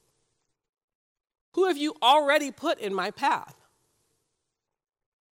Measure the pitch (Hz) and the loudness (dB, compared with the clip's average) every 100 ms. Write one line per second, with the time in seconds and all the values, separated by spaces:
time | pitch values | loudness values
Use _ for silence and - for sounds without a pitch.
0 | _ _ _ _ _ _ _ _ _ _ | _ _ _ _ _ _ _ _ _ _
1 | _ _ _ _ _ 330 381 285 302 - | _ _ _ _ _ -2 0 0 -4 0
2 | 233 294 285 302 277 - 311 302 208 190 | 4 4 4 0 0 -6 -6 -4 -4 -4
3 | 190 - 277 190 - - _ _ _ _ | -6 -4 -4 -4 -8 -20 _ _ _ _
4 | _ _ _ _ _ _ _ _ _ _ | _ _ _ _ _ _ _ _ _ _
5 | _ _ _ | _ _ _